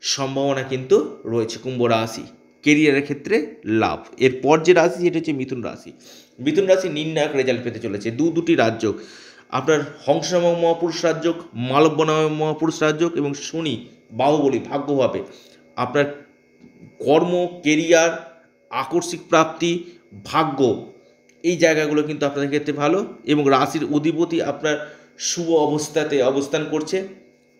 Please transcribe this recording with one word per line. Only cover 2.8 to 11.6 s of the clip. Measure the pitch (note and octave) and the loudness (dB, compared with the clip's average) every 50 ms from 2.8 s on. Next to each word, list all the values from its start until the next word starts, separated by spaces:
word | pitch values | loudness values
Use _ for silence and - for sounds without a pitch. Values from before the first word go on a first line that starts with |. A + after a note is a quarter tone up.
| D#3 D3 C3+ C#3 C#3+ | 4 4 4 2 0
ক্ষেত্রে | - C#3+ C#3+ - - G3+ C4+ D4 - - - - | -2 -6 -8 -4 -2 -2 -2 -2 -4 -8 -10 -4
লাভ। | G#2 A2 A2 G#2 F2 D2+ - - - - - | 0 2 2 2 2 0 -4 -8 -14 -2 0
এরপর | B2+ C3 C3 B2+ - C#3 D3+ D#3+ | 2 2 2 2 2 4 4 6
যে | D#3+ F3 F3+ | 6 6 6
রাশি, | E3+ D#3+ F3 F3 F3+ | 6 6 4 2 0
সেটা | F3 E3+ D3+ E3 | -2 0 0 -2
হচ্ছে | D#3 E3 D3 | -2 -4 -4
মিথুন | C3 C3 C3 C3+ B2 | -4 -6 -6 -6 -8
রাশি। | G#2 C#2+ - - - - - - - - - - - _ _ - | -8 -8 -10 -12 -16 -20 -20 -20 -20 -20 -20 -20 -20 _ _ -6
মিথুন | B2 D3+ D3+ F#3+ G3 | -4 0 0 2 4
রাশি | F#3 F#3 F#3+ F#3+ F3+ | 4 4 2 2 0
নির্ণায়ক | D3 D3+ D#3 D#3+ D#3+ D#3 D3+ D3+ C#3+ | -4 -4 -4 -4 -2 0 0 0 0
রেজাল্ট | C3+ B2+ B2+ A#2+ A2+ A#2+ | 0 0 0 -2 -2 -4
পেতে | A#2+ A2 A2 | -6 -8 -8
চলেছে। | A#2 G#2+ G2 G2+ G2+ A#2 | -6 -6 -6 -6 -6 -6
দু | A#2 B2 D#3 E3+ | -2 0 0 0
দুটি | D#3 E3 E3 E3+ E3 | 0 0 0 2 4
রাজ্য, | C3 A#2 A2+ A2 G#2+ A2 G#2 F#2+ - - - - - - - - - - _ | 4 4 2 2 0 -2 -2 -2 -4 -8 -16 -20 -20 -20 -20 -20 -20 -12 _
আপনার | - C3 - D#3+ D#3 D3 C#3+ - - - - | -6 -2 0 2 2 2 0 -2 -10 -6 -2
হংস | C3+ D3+ E3 D3+ - F3+ | 0 0 0 0 0 0
নামক | F3 F3 F3 E3+ E3+ | 2 2 2 2 2
মহাপুরুষ | E3+ E3 E3 E3 F3 E3 D#3+ - - | 2 2 2 2 0 -2 -2 0 0
রাজযোগ, | E3 D#3 D#3+ D#3+ E3+ E3 E3+ - - - | 0 0 0 0 -2 -2 -2 -6 -12 -10
মালব্য | A2+ | -8